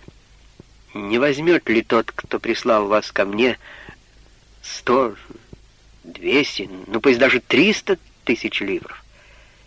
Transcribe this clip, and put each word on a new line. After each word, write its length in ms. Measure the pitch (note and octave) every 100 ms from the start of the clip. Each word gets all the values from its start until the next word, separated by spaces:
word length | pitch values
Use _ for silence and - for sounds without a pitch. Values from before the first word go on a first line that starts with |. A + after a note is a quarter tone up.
| - - _ - - - - - -
«Не 240 | G#2 G2+ A#2
возьмет 500 | D3 C#3 E3 E3+ -
ли 140 | A2+
тот, 280 | - A#2 -
кто 260 | - - G#2
прислал 480 | A#2 A2 B2 A2 G2+
вас 260 | G#2+ -
ко 120 | -
мне, 340 | G2 G#2 B2 A2 - - - - _ - - - _ -
сто, 520 | - - - B2+ A#2+ - - - - - - _ - -
двести, 640 | E2+ E2 F2 C3+ C3+ - F#2+ F#2 F#2
ну 140 | A2
пусть 180 | C#3 A#2+
даже 220 | C3 B2+
триста 580 | - C3 G3 G3+ - F#3 - -
тысяч 360 | - A2+ G#2+ -
ливров? 440 | - E2+ - - - - - - - -